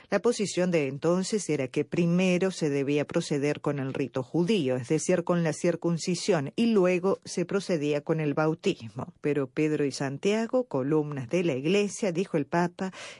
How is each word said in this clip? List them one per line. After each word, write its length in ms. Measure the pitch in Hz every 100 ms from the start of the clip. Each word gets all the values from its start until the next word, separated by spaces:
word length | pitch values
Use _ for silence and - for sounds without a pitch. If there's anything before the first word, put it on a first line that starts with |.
| -
La 80 | 202
posición 500 | 226 240 202 - 180
de 180 | 170 139
entonces 640 | 139 160 180 190 214 -
era 180 | 147 131
que 160 | -
primero 680 | 147 - 170 175 185 180 190
se 180 | 180 156
debía 360 | 139 139 147 139
proceder 540 | 170 165 147 147 147
con 200 | 156 143
el 120 | 135
rito 300 | 127 135 131
judío, 540 | 131 156 175 220 131 123
es 140 | 123
decir, 340 | 156 - 180
con 180 | 170 175
la 100 | 165
circuncisión, 1000 | 151 175 160 170 170 - 170 - 175 135 -
y 120 | 233
luego 540 | 214 180 180 190 190
se 220 | - - 175
procedía 560 | 196 - 175 147 147
con 180 | 143 160
el 160 | 151 139
bautismo. 800 | 156 160 196 - 113 123 - -
Pero 260 | 147 143 135
Pedro 360 | - 156 151
y 80 | 143
Santiago, 720 | - 139 139 196 220 226 254 247
columnas 640 | 139 131 156 147 139 120
de 140 | 170
la 120 | 170 127
Iglesia, 560 | 143 196 208 - 202
dijo 260 | 170 - 165
el 80 | 143
Papa, 460 | 175 175 - 190 - - -